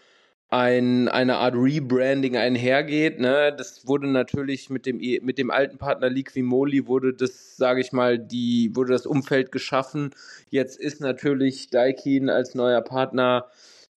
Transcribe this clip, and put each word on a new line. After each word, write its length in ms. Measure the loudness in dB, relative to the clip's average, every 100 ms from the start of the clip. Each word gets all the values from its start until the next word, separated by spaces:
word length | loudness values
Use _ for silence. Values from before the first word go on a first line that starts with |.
| _ _ _ _ _
ein, 600 | 2 4 4 2 2 2
eine 300 | 2 2 2
Art 160 | 0 2
Rebranding 800 | 2 0 0 0 2 0 0 0
einhergeht, 840 | 0 0 2 2 2 0 0 0
ne? 340 | 2 2 2 0
Das 300 | -10 -10 -2
wurde 180 | -2 0
natürlich 640 | 0 0 -4 -6 -8 -8
mit 160 | -8 -6
dem 140 | -6
e-, 180 | -4 -4
mit 180 | -2 -4
dem 120 | 0
alten 260 | 0 0 -4
Partner 320 | -6 -2 -2
Liqui 340 | -2 -4 -4
Moly 440 | 0 0 2 0 0
wurde 260 | 0 0
das, 440 | -2 -4 -4 -18 -2
sag 220 | 0 0
ich 120 | 0
mal, 260 | 0 2 0
die, 540 | -2 -4 0 2 2
wurde 180 | 0 0
das 140 | 0 0
Umfeld 440 | -2 0 0 0
geschaffen. 640 | -6 -4 -4 -4 -6 -8 -10 -20 -20 _
Jetzt 300 | -2 -2 -6
ist 220 | -10 -6
natürlich 720 | -6 -2 -2 0 0 -2 -2
Daikin 600 | 2 2 0 0 0 2
als 240 | 0 -2
neuer 260 | -2 2 2
Partner, 640 | 0 -2 -2 0 2 2 -2 _ -20 -20 _